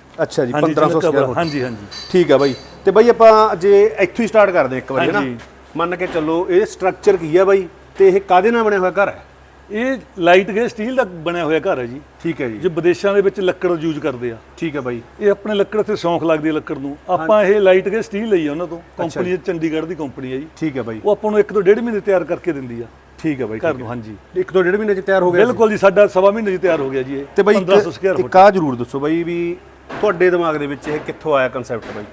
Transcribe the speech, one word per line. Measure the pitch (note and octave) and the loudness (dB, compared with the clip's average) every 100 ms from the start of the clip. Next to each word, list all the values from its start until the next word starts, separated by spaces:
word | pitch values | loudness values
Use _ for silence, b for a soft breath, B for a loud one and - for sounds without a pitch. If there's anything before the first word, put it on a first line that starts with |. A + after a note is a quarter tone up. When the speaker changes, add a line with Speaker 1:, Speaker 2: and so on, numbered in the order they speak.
| - - | -16 -6
Speaker 1:
ਅੱਛਾ | D#3 - B2+ | -4 -2 -2
ਜੀ, | |
Speaker 2:
ਹਾਂਜੀ, | D3 D#3+ | 0 0
Speaker 1:
ਪੰਦਰਾਂ | D3+ D3+ | 2 2
ਸੌ | |
Speaker 2:
ਜਿੰਨਾ | E3 | 2
Speaker 1:
ਸਕੁਅਰ | D#3+ | 0
Speaker 2:
ਕਵਰ, | C#3 C3+ | 2 0
Speaker 1:
ਫੁੱਟ। | B2 | -2
Speaker 2:
ਹਾਂਜੀ, | E3+ C#3+ | -4 -4
ਹਾਂਜੀ। | B2+ A2 G#2 - - | -6 -8 -14 -16 -2
Speaker 1:
ਠੀਕ | F#3 D#3 | 2 4
ਆ | C3+ | 4
ਬਾਈ। | C#3 B2 - - - | 4 -2 -10 -6 2
ਤੇ | |
ਬਾਈ, | F#3+ A#3+ | 4 4
ਆਪਾਂ | A3+ A3+ A3 G#3+ F3 | 6 8 8 4 2
ਜੇ | F#3+ G3+ G#3+ A3 | 4 6 4 2
ਇੱਥੋਂ | F#3+ - | -2 -2
ਹੀ | A3+ | 0
ਸਟਾਰਟ | G#3+ G3+ | 4 4
ਕਰਦੇ | F3 C3+ B2+ | 4 0 -2
ਹਾਂ | |
ਇੱਕ | B2 | -4
ਵਾਰੀ, | C3 A#2+ | -2 -2
ਹਨਾ? | F#3+ | -2
Speaker 2:
ਹਾਂਜੀ। | C3+ A#2+ - - - D3 | -4 -6 -14 -20 -14 -6
Speaker 1:
ਮੰਨ | E3+ F3 | -4 -4
ਕੇ | F3+ | -4
ਚੱਲੋ, | F3 D#3 E3 F#3 | -4 -2 -2 0
ਇਹ | F3+ G#3+ | 2 0
ਸਟਰਕਚਰ | - F#3 - - F#3+ | -2 -4 0 2 0
ਕੀ | D#3+ E3 | 2 2
ਆ | F#3+ | 4
ਬਾਈ, | G3 F3 - - - | 2 0 -12 -12 2
ਤੇ | F#3+ | 4
ਇਹ | F#3+ | 4
ਕਾਹਦੇ | F#3+ F3+ G3+ | 2 2 4
ਨਾਲ | A#3 | 2
ਬਣਿਆ | G#3+ G3+ | 0 0
ਹੋਇਆ | F#3 | 0
ਘਰ | F3+ G3+ | 0 -2
ਹੈ? | - - - - _ - | -4 -14 -20 -20 _ -12
Speaker 2:
ਇਹ | G#3 B3+ C4 - - | -6 -4 -6 -8 -2
ਲਾਈਟ | E3+ F#3 G3 | 4 4 4
ਗੇਜ | G#3 A#3 | -2 -4
ਸਟੀਲ | - G#3+ B3+ | -4 -4 -2
ਦਾ | |
ਬਣਿਆ | F#3+ F3 D#3+ F3 D#3 | -4 -4 -6 -4 -2
ਹੋਇਆ | D#3+ | -2
ਘਰ | F#3+ D3+ | 0 -2
ਹੈ | B2 | -4
ਜੀ। | C3 - - | -12 -18 -10
Speaker 1:
ਠੀਕ | E3+ D3+ | -8 -6
ਹੈ | C3 | -6
ਜੀ। | G#2+ | -4
Speaker 2:
ਜੋ | E3+ | -4
ਵਿਦੇਸ਼ਾਂ | D#3+ D#3+ E3+ G3+ | -2 0 0 0
ਦੇ | G3+ | 0
ਵਿੱਚ | G3 F#3+ | 0 0
ਲੱਕੜ | F#3 F3+ F#3 E3+ | -2 -2 -2 -2
ਯੂਜ਼ | D#3+ D3+ | -4 -4
ਕਰਦੇ | D3+ B2+ A#2+ | -4 -6 -8
ਆ। | A2+ - - | -10 -16 -10
Speaker 1:
ਠੀਕ | E3+ C#3+ | -8 -6
ਹੈ | |
ਬਾਈ। | B2+ A#2+ A#2 - | -6 -8 -10 -4
Speaker 2:
ਇਹ | G#3 | -2
ਆਪਣੇ | G3 G#3+ G#3 | -2 -2 -2
ਲੱਕੜ | G3 G#3+ | -2 -2
ਇੱਥੇ | G#3 G#3 | -4 -4
ਸੌਂਖ | E3+ E3+ | -2 -2
ਲੱਗਦੀ | D#3+ D#3 D3+ | 0 0 -2
ਹੈ | |
ਲੱਕੜ | D#3 - D3 | -4 -4 -8
ਨੂੰ। | C#3 D3 - | -8 -10 -6
Speaker 1:
ਹਾਂ। | F3+ | -4
Speaker 2:
ਆਪਾਂ | D#3+ G#3+ | 2 2
ਇਹ | F#3+ G#3 | 4 2
ਲਾਈਟ | F#3+ F#3 F#3+ | 4 4 2
ਗੇਜ | G#3+ | -4
ਸਟੀਲ | - G3+ A3+ | -4 -6 -2
ਲਈ | F#3+ D3+ | 0 0
ਆ | |
ਉਹਨਾਂ | D3 F3 | -4 -8
ਤੋਂ, | E3+ | -10
Speaker 1:
ਅੱਛਾ | - - | -14 -8
Speaker 2:
ਕੰਪਨੀ | E3+ C#3+ F3+ | -8 -6 -4
Speaker 1:
ਜੀ। | |
Speaker 2:
ਹੈ, | F3+ - | -4 -6
ਚੰਡੀਗੜ੍ਹ | E3+ D#3+ D#3 D#3+ | -6 -4 -4 -6
ਦੀ | E3+ | -8
ਕੰਪਨੀ | D3 C3+ C3 | -10 -10 -10
ਹੈ | C3 | -10
ਜੀ। | D#3 - | -10 -8
Speaker 1:
ਠੀਕ | D#3+ C3 | -6 -6
ਹੈ | |
ਬਾਈ। | A#2 A2 G3+ | -8 -6 -2
Speaker 2:
ਉਹ | |
ਆਪਾਂ | G3+ G#3+ | -2 0
ਨੂੰ | G#3 | 0
ਇੱਕ | G#3 | 0
ਤੋਂ | G3+ | 0
ਡੇਢ | F#3+ A3 | 2 2
ਮਹੀਨੇ | A#3+ G#3+ | 0 -4
ਤਿਆਰ | G3+ F#3+ | 0 0
ਕਰਕੇ | D#3+ E3+ - | -2 -6 -6
ਦਿੰਦੀ | C#3+ C3 A#2 | -8 -8 -12
ਆ | A2+ - _ - | -14 -18 _ -10
Speaker 1:
ਠੀਕ | D#3+ C#3 | -6 -4
ਹੈ | A2+ | -6
ਬਾਈ, | A2 | -6
Speaker 2:
ਘਰ | D#3+ | -6
Speaker 1:
ਠੀਕ | C3+ | -6
Speaker 2:
ਨੂੰ, | A2+ | -8
Speaker 1:
ਹੈ। | |
Speaker 2:
ਹਾਂਜੀ। | A#2+ A2 G#2 - F3+ | -12 -12 -16 -10 -8
Speaker 1:
ਇੱਕ | F3+ | -2
ਤੋਂ | F3 | 0
ਡੇਢ | F3 G3+ | 2 0
ਮਹੀਨੇ | G#3+ G3 | -2 -4
'ਚ | F#3+ | 0
ਤਿਆਰ | F#3+ | 0
ਹੋ | F3+ | 2
ਗਿਆ | F3 A3+ | 4 2
Speaker 2:
ਬਿਲਕੁਲ | F#3+ A3 | 2 0
Speaker 1:
ਸੀ? | |
Speaker 2:
ਜੀ, | G#3 | 2
ਸਾਡਾ | - F#3+ G3+ | 4 4 4
ਸਵਾ | F#3 G3 | 4 2
ਮਹੀਨੇ | G#3+ G#3+ F#3 | 2 -2 -2
'ਚ | |
ਤਿਆਰ | F#3 D#3+ | 0 0
ਹੋ | C3+ | -2
ਗਿਆ | C3+ | -4
ਜੀ | C3 C#3 | -6 -8
ਇਹ। | C#3 - | -4 0
Speaker 1:
ਤੇ | |
ਬਾਈ, | G3 G#3+ | 2 2
Speaker 2:
ਪੰਦਰਾਂ | F3 G3+ | 4 2
ਸੌ | F3+ | 2
Speaker 1:
ਇੱਕ, | C3 | -2
Speaker 2:
ਸਕੁਅਰ | F#3+ | -2
Speaker 1:
ਇੱਕ | D#3 | -2
Speaker 2:
ਫੁੱਟ। | A#2+ F#3 | 2 6
Speaker 1:
ਆਹ | G3 | 6
ਜ਼ਰੂਰ | F#3+ D3+ B2 | 6 0 -2
ਦੱਸੋ | A#2+ C#3 | -6 -6
ਬਾਈ, | D3 E3 | -2 -2
ਵੀ | E3 E3+ E3+ F3 - - - - | -4 -4 -6 -8 -14 -20 -16 -4
ਤੁਹਾਡੇ | G#3 F3 F3+ | -2 2 2
ਦਿਮਾਗ | F3 E3+ D3+ | 2 0 -2
ਦੇ | C#3+ | -6
ਵਿੱਚ | C#3+ - | -8 -8
ਇਹ | D3+ | -8
ਕਿੱਥੋਂ | - D3+ D#3 C#3 | -8 -10 -2 0
ਆਇਆ | B2+ | 0
ਕਨਸੈਪਟ | C3 A#2 A#2 - G#2+ | -4 -8 -10 -10 -14
ਬਾਈ? | G#2 | -16